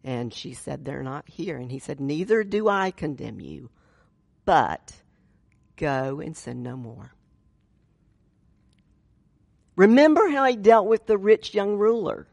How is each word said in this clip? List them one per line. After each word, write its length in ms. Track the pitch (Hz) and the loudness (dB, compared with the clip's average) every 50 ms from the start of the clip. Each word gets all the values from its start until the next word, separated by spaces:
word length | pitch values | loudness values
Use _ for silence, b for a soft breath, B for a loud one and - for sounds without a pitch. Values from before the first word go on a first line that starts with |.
| - | -8
And 280 | 131 127 120 120 117 | -8 -8 -6 -8 -8
she 220 | - - - - 131 | -10 -12 -16 -14 -16
said, 320 | - - 143 139 127 - | -14 -12 -12 -12 -10 -10
"They're 160 | 135 143 135 | -12 -10 -10
not 260 | 135 131 135 131 - | -10 -10 -12 -12 -14
here." 300 | - _ - 165 196 156 | -16 _ -12 -10 -10 -10
And 140 | 123 123 123 | -10 -12 -12
he 80 | 131 135 | -12 -12
said, 200 | - - 143 135 | -12 -12 -10 -8
"Neither 440 | 139 139 147 156 185 - 220 226 214 | -6 -6 -4 -4 -2 0 0 0 0
do 240 | 196 190 208 214 | -2 -4 0 0
I 240 | 214 202 196 190 190 | 0 0 0 -2 -4
condemn 480 | 185 - 170 156 139 - - 117 110 98 | -6 -6 -8 -8 -8 -8 -12 -14 -14 -14
you, 320 | 85 - - - - - _ _ _ _ _ _ _ _ _ _ _ _ _ _ _ | -16 -16 -16 -18 -18 -20 _ _ _ _ _ _ _ _ _ _ _ _ _ _ _
but 560 | - 175 151 117 76 80 - _ - - _ _ _ _ _ _ _ _ _ _ _ _ _ _ _ _ | 2 4 4 2 2 -4 -10 _ -20 -20 _ _ _ _ _ _ _ _ _ _ _ _ _ _ _ _
go 420 | - 165 147 139 131 135 135 139 147 | -6 -4 -4 -4 -4 -4 -6 -8 -10
and 180 | 160 165 165 | -12 -14 -14
sin 240 | - - 123 123 123 | -14 -14 -12 -12 -10
no 160 | 123 123 127 | -10 -12 -12
more." 360 | 131 120 113 113 - 110 127 _ _ _ _ _ _ _ _ _ _ _ _ _ _ _ _ _ _ _ _ _ _ _ _ _ _ _ _ _ _ _ _ _ _ _ _ _ _ _ _ _ _ _ _ _ _ _ _ _ _ _ _ _ | -12 -14 -16 -16 -18 -20 -20 _ _ _ _ _ _ _ _ _ _ _ _ _ _ _ _ _ _ _ _ _ _ _ _ _ _ _ _ _ _ _ _ _ _ _ _ _ _ _ _ _ _ _ _ _ _ _ _ _ _ _ _ _
Remember 540 | - 190 208 226 269 302 311 311 330 427 370 | 4 6 8 8 8 8 8 6 6 4 2
how 160 | 285 277 269 | 2 2 2
he 120 | 254 254 | 0 0
dealt 280 | 214 190 214 226 220 190 | 4 6 6 6 8 6
with 220 | 214 226 214 _ | 2 0 0 _
the 100 | - 220 | -2 -2
rich 380 | 202 190 208 214 - - - - | 0 4 2 2 2 2 -6 -4
young 220 | 208 202 202 208 | -4 -2 -2 -2
ruler, 500 | 202 208 220 233 233 190 147 - - - _ | 0 0 0 0 0 -2 -6 -8 -8 -14 _